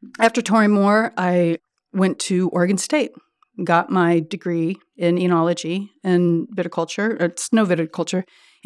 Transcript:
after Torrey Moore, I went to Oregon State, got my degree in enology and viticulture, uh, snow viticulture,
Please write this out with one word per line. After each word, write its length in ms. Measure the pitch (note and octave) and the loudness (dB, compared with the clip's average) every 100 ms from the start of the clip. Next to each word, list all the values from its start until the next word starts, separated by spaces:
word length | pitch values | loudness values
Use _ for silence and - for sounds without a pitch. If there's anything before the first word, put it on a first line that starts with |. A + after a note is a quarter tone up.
| - - | -20 -2
after 240 | A3 A#3 | 0 0
Torrey 260 | - A3 G#3 | 2 2 4
Moore, 440 | G3+ G3 G#3+ A3+ - | 4 4 2 0 -2
I 420 | F3+ F3+ E3+ E3 _ _ _ | 0 2 0 -2 _ _ _
went 240 | G3 F#3+ - | 0 0 0
to 300 | - F3+ F3+ | -2 0 0
Oregon 260 | F3 F3+ G3 | 0 0 0
State, 360 | - D4+ B3 - _ _ _ - | 0 -2 -2 -8 _ _ _ -8
got 240 | F3 E3+ E3+ | 0 0 2
my 320 | F#3+ E3+ E3+ | 0 2 0
degree 560 | D#3+ F3+ F#3 E3+ E3 F#3+ _ - | -2 -8 -4 -4 -4 -6 _ -4
in 200 | F3 F3+ | -2 0
enology 720 | F3+ E3+ E3 E3+ D#3+ F#3 G3+ _ | 2 2 0 -2 -4 -6 -8 _
and 420 | F#3+ F3 F3 E3+ - | 0 2 2 0 -2
viticulture, 640 | F#3+ F3 - E3 - G#3+ A3+ | -6 -6 -4 -6 -4 -4 0
uh, 80 | F3 - | -2 -4
snow 280 | - A3 | 0 0
viticulture, 600 | G3+ E3+ D#3+ - E3 D#3 - _ _ _ | 2 0 -2 -4 -4 -4 -6 _ _ _